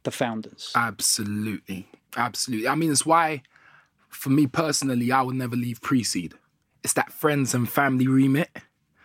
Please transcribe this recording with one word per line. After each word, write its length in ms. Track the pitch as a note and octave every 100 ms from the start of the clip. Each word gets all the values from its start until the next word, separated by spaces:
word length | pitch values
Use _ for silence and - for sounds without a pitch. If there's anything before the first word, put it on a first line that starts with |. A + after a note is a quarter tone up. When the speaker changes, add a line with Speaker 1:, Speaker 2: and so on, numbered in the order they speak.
Speaker 1:
the 80 | C3
founders. 580 | - B2 A2 - - - B2
Speaker 2:
Absolutely. 1120 | A#2 G2+ - - G#2 G#2 A2 G2 - F#2 - - _ A#2+
Absolutely. 520 | A#2 - - A2 A#2+
I 80 | D3
mean, 160 | E3
it's 120 | C#3 D#3
why, 360 | E3 D#3+ C#3+ - _ _ - _ _ _
for 200 | - C3+
me 160 | C#3 C#3
personally, 640 | - D#3+ - C3+ B2 A#2+
I 120 | C3
would 120 | B2+
never 220 | C3 B2 B2
leave 240 | A#2+ A2+
pre-seed. 540 | - C3 G2 F#2 D#2+ - _ _ _ _
It's 80 | -
that 200 | - -
friends 420 | - D3+ D3 B2
and 140 | B2 A2+
family 380 | - C#3 B2+ C3
remit 440 | C3 C3+ C#3 F3 - - _ _ _